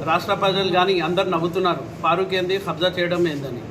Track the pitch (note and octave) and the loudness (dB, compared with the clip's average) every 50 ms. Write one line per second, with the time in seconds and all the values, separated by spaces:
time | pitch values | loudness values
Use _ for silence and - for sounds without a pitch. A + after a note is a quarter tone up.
0 | C#3+ D#3+ D#3+ F3+ - - G3+ E3+ G3+ G3 F#3 F#3+ G3 F#3+ F3 F3+ F3+ F#3+ G3 F3 | 0 0 0 0 0 0 -2 0 2 0 2 2 0 2 2 4 4 4 2 2
1 | E3 E3 F3 F3+ G3 F3+ F3+ E3 E3 F3 E3+ F#3 F#3 F3+ E3 D#3 - - - - | 2 0 0 0 0 0 0 0 0 0 0 2 2 2 0 0 -4 -10 -10 -2
2 | E3 E3 E3 F3 F#3+ F#3 F#3 F#3 F3+ F3+ F#3+ G3 - F3 D#3+ D#3+ E3+ F#3 F3 F3+ | 0 2 2 2 0 0 0 -2 0 0 -2 -2 -2 -4 -4 0 0 0 0 0
3 | F3 F3 F3 F3 F3 E3+ D3 C#3+ C3+ C3+ A#2+ A#2 A2 A2+ | -2 0 2 2 0 0 0 -2 -6 -6 -8 -8 -10 -12